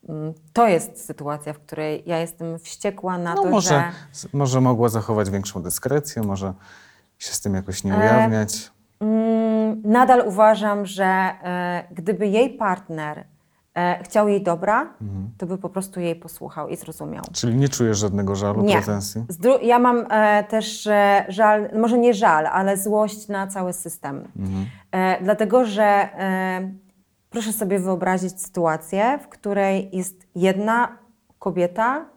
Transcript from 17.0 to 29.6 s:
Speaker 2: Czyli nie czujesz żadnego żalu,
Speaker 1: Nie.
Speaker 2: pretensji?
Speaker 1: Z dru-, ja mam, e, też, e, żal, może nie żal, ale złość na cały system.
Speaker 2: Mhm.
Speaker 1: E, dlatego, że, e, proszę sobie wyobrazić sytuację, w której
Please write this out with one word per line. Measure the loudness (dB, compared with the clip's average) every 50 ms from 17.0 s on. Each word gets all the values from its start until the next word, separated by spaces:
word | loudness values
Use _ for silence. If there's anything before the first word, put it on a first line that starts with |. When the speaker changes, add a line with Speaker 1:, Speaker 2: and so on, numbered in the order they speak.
| -12 -12 -10 -12 -12 -10 -8
Speaker 2:
Czyli | -4 -2 0 2
nie | 2 2 2
czujesz | 2 2 2 2 2 0
żadnego | 0 -2 0 0 -2 -2 -2
żalu, | 0 0 0 0 2 2
Speaker 1:
Nie. | 4 2
Speaker 2:
pretensji? | 2 2 0 -4 -4 -4 -6 -8 -8 -8 -8
Speaker 1:
Z | -10 -2
dru-, | 2 2 2 4 4
ja | 4 4 4
mam, | 6 4 2 2 0 0
e, | 2 4 4 6 4 4 2
też, | 0 -2 -4 -4 -4 -8 -8 -2
e, | 0 2 4 6 6 4 4 2 0
żal, | 0 2 4 4 4 4 2 -2 0 0
może | 2 2 4 4
nie | 4 4 4
żal, | 4 4 4 4 4 2
ale | 2 0 0 2 2 0
złość | -2 -2 -2 0 0 0 0 -2 -10 -10 -8
na | -6 -6 -6
cały | -6 -6 -6 -6 -6 -6
system. | -8 -10 -12 -14 -12 -10 -10 -10 -10 -14 -14 -10
Speaker 2:
Mhm. | -8 -6 -4 -4 -4 -6 -6 -10 -18 _ _ -2
Speaker 1:
E, | 0 2 2 0 0 2
dlatego, | 0 2 2 2 2 4 4 4
że, | 4 2 2 4
e, | 4 6 4 2 0 -4 -6 -4 -2 -2 0 -2 -2 -2 -4 -6 -8 -10 -14 _ _ _ _ _ _ _ _ _ _
proszę | -10 -8 -6 -6 -4
sobie | -4 -2 -2 0 0
wyobrazić | 0 -2 -2 -2 0 0 0 0 -2 -6 -8 -8 -14
sytuację, | -8 _ -2 0 0 0 -2 -4 -6 -2 0 0 0 0 -2 -6
w | -14
której | -20 -12 -8 -4 -2 0